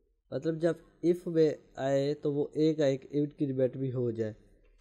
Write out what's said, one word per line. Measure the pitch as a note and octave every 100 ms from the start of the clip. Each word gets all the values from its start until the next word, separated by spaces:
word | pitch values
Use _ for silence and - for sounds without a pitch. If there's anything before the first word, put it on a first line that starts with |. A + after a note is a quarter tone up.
| _ _ _
मतलब | C3 D#3+ D#3
जब | E3 E3 - _ E3
if | F3 F3+
में | D#3+ D#3 - _ -
आए | C3+ C#3 C#3
तो | D3 D3+
वो | C#3+ - -
ए | D#3
का | D#3 C#3
एक | C3+ -
increment | C#3+ D3 - C#3+ C3 B2+ C3
भी | C3+
हो | B2 A#2+
जाए, | A2 A2 G#2+ _ _ _ _